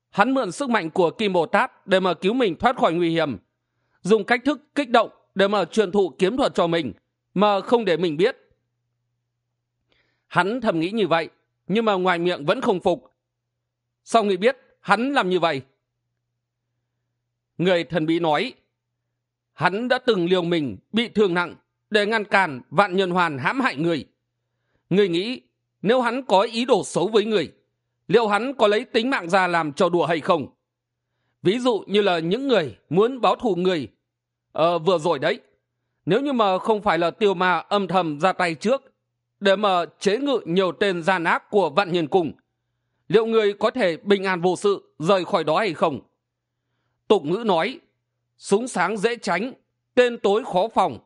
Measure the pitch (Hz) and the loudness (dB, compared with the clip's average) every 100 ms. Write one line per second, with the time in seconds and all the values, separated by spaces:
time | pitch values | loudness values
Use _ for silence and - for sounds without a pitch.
0 | _ - 233 269 196 165 277 220 160 185 | _ 0 2 2 -2 -4 -2 -2 0 0
1 | 262 - 208 180 151 202 254 _ - 190 | 0 2 0 0 2 0 0 _ 0 2
2 | 185 165 190 262 220 151 233 254 220 170 | 2 0 -2 0 0 0 -2 0 0 0
3 | 170 165 147 101 _ _ _ _ _ _ | 0 0 -2 -6 _ _ _ _ _ _
4 | 175 220 - 240 262 294 _ - 285 233 | 0 2 2 -2 -2 -4 _ -6 0 2
5 | 190 - _ 190 196 208 170 214 190 202 | 0 -6 _ 0 0 0 0 0 0 0
6 | 175 - 185 247 202 196 170 170 127 - | 0 0 -2 0 -2 0 0 0 -4 -10
7 | _ _ _ 180 208 196 - 240 196 160 | _ _ _ 0 2 0 0 0 2 0
8 | 180 147 220 - _ _ _ _ _ _ | 0 0 -2 -2 _ _ _ _ _ _
9 | _ _ _ _ _ _ _ _ _ _ | _ _ _ _ _ _ _ _ _ _
10 | _ _ _ 165 185 254 220 165 175 226 | _ _ _ -2 -2 -2 -2 -2 -2 -2
11 | 170 165 160 _ _ _ - 214 220 190 | 0 0 -2 _ _ _ -4 -2 0 0
12 | 185 170 175 156 147 240 233 180 190 160 | 0 0 -2 -2 -2 0 0 0 0 -2
13 | - _ _ _ _ _ _ _ _ _ | -6 _ _ _ _ _ _ _ _ _
14 | - 226 208 180 220 - _ _ - 202 | 0 0 2 0 0 -2 _ _ 0 0
15 | 262 277 185 180 165 151 - _ _ _ | 0 0 0 0 0 -2 -8 _ _ _
16 | _ _ _ _ _ _ _ _ _ _ | _ _ _ _ _ _ _ _ _ _
17 | _ _ _ _ _ - 180 175 165 165 | _ _ _ _ _ -4 0 0 0 -2
18 | 156 170 165 151 247 - _ _ _ _ | 0 0 0 0 -2 -10 _ _ _ _
19 | _ _ _ _ _ - 175 202 247 254 | _ _ _ _ _ -2 -2 0 -2 0
20 | 254 196 170 185 170 170 135 95 _ 214 | 0 0 2 0 0 -2 -4 -8 _ -4
21 | 220 196 202 175 165 - _ _ - 214 | -2 0 0 0 -4 -8 _ _ -4 -2
22 | 202 226 202 202 180 127 - 151 202 185 | 0 -2 0 0 0 -4 -4 0 2 0
23 | 185 180 170 139 165 254 254 139 170 151 | 0 0 -2 -2 -4 -2 -2 -2 -4 -4
24 | - _ _ _ _ _ _ _ - 180 | -6 _ _ _ _ _ _ _ -2 2
25 | 202 170 220 254 _ _ _ _ 180 254 | 2 0 -4 -8 _ _ _ _ 0 2
26 | 240 247 247 190 233 226 247 202 139 165 | 0 -4 0 2 2 -2 0 0 0 -4
27 | 190 220 214 208 127 _ _ _ _ _ | 0 0 0 -2 -2 _ _ _ _ _
28 | - 208 220 208 254 262 208 214 254 226 | 0 2 2 0 -2 0 2 2 0 -2
29 | 247 254 170 190 180 170 156 135 170 175 | -2 -2 0 0 2 0 -2 0 0 2
30 | 165 170 185 170 110 _ _ _ _ _ | 0 -2 0 -2 -2 _ _ _ _ _
31 | _ _ _ _ 180 240 247 202 - 208 | _ _ _ _ -2 0 0 -2 0 0
32 | 196 175 165 226 277 214 143 - - 165 | 0 0 -2 -2 0 0 0 -8 -4 0
33 | 233 262 214 - 233 170 185 170 117 _ | 0 0 -2 0 -2 -2 -2 -2 -6 _
34 | _ _ _ _ _ - 165 170 160 170 | _ _ _ _ _ 0 0 0 0 0
35 | 170 143 170 247 _ _ _ _ _ _ | 0 0 -2 -4 _ _ _ _ _ _
36 | - 220 285 247 202 185 220 214 202 165 | -2 0 0 0 0 0 0 -2 0 0
37 | 170 - 208 175 180 170 - 202 180 185 | 0 0 0 2 0 0 -2 -4 0 0
38 | 170 147 185 180 180 160 202 269 _ _ | -2 0 -2 0 -4 -2 -2 -2 _ _
39 | _ _ _ - 202 196 208 180 156 - | _ _ _ -2 0 2 2 0 -2 -4
40 | 196 226 285 233 160 180 185 143 202 175 | -2 0 0 -2 -2 0 0 0 -2 -2
41 | 160 185 170 247 - 208 165 151 175 175 | -2 0 0 -2 0 0 0 0 -2 -2
42 | 143 190 151 - _ _ _ _ _ _ | 0 0 0 -8 _ _ _ _ _ _
43 | - 202 226 226 208 202 214 254 185 156 | 0 0 2 2 0 0 -2 0 -2 0
44 | 202 196 190 180 180 170 208 185 - - | 0 0 0 0 0 0 -2 -2 -6 -6
45 | 160 196 165 190 151 170 220 - 175 123 | 0 0 0 -2 0 0 -2 -2 -2 -4
46 | - _ _ _ _ _ _ _ _ _ | -12 _ _ _ _ _ _ _ _ _
47 | - 208 143 202 226 165 202 269 _ _ | 0 0 0 -4 0 0 -2 -8 _ _
48 | _ _ _ _ - 202 254 196 175 214 | _ _ _ _ -2 -2 -2 -2 -2 0
49 | 220 240 196 175 254 - _ _ _ 247 | -4 -4 -4 -4 -4 -10 _ _ _ 2
50 | 247 240 202 208 262 180 220 226 180 104 | 2 2 0 0 0 -2 0 0 -2 -4